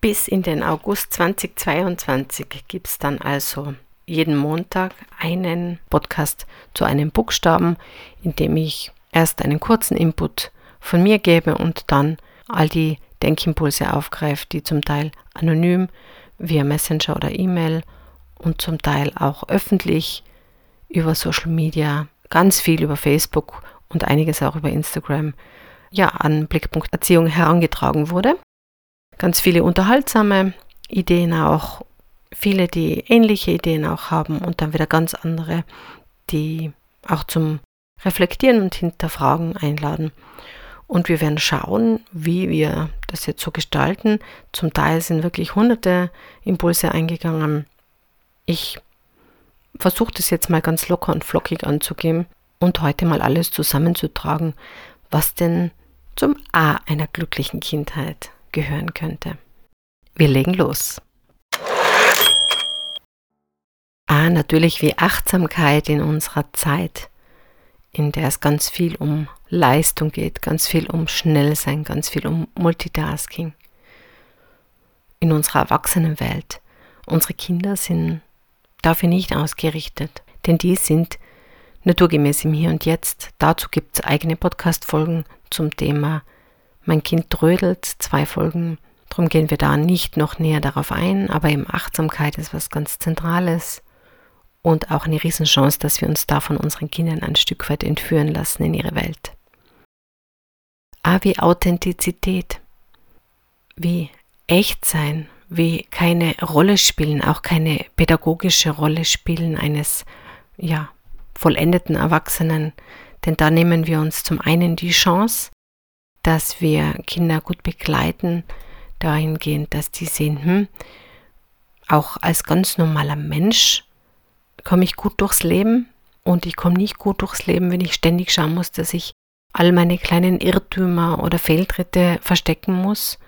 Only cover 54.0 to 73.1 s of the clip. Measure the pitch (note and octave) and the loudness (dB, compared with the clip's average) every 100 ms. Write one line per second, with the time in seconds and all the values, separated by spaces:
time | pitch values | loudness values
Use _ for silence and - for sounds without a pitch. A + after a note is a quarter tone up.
54 | D#3 - D3+ D#3 D#3+ D3 - - - - | -4 -6 -4 -2 -2 -6 -16 -20 -20 -20
55 | _ D3+ D3 - E3+ E3+ F3 - _ _ | _ -2 0 0 0 2 -2 -4 _ _
56 | - - C#4 C#4+ - E3+ D#3 D3 - D3+ | -18 -2 0 0 -2 0 2 0 -2 -4
57 | D3+ - E3 - C#3+ D#3 - D3+ D3+ - | -4 -6 -8 -6 -6 -6 -6 -6 -6 -6
58 | D#3 D3+ - - - - C#3+ D3 D#3+ - | -8 -8 -16 -20 -8 -6 -4 -4 -6 -6
59 | D#3+ D#3 - D3 _ _ - _ _ _ | -8 -8 -10 -12 _ _ -20 _ _ _
60 | _ - D3+ C3+ C3+ F#3 E3+ - - - | _ 2 4 4 2 2 0 0 -6 -8
61 | _ _ _ _ _ - - - - - | _ _ _ _ _ -8 -4 -2 0 4
62 | - - - - - - - - - - | 4 4 4 2 0 -2 -6 -10 -12 -16
63 | _ _ _ _ _ _ _ _ _ _ | _ _ _ _ _ _ _ _ _ _
64 | - D3 E3 E3+ - D#3+ E3 - D3 - | 0 2 4 2 2 4 4 4 0 2
65 | F3 - - F#3 E3 - D3+ D3 D3 D3 | 0 0 0 2 0 2 4 4 2 0
66 | D3+ D3+ - - C#3+ - - C#3+ F3 - | 0 -2 -2 -4 -4 -4 -2 0 -2 -8
67 | - _ _ _ _ _ _ _ _ - | -16 _ _ _ _ _ _ _ _ -2
68 | D3 D3 D#3 C#3+ D3 D3 - - E3+ D#3+ | -2 0 -2 0 0 0 -2 -2 -2 -2
69 | D3 D3+ D3+ - - F3 C#3+ C#3 E3 - | -2 -2 -4 -12 -6 2 4 4 2 0
70 | D#3 D#3+ D#3+ - - D#3+ - E3 D#3+ E3 | -4 -2 -6 -6 -4 -2 0 -2 -2 -4
71 | D#3+ - E3+ D3+ C#3+ D3+ - C#3+ D3+ - | -4 -2 2 4 4 2 -2 -4 -4 -4
72 | D3+ - D3 E3 D#3 - F3+ - E3+ - | -4 -4 -4 -4 -4 0 0 0 -4 -4
73 | D#3 | -4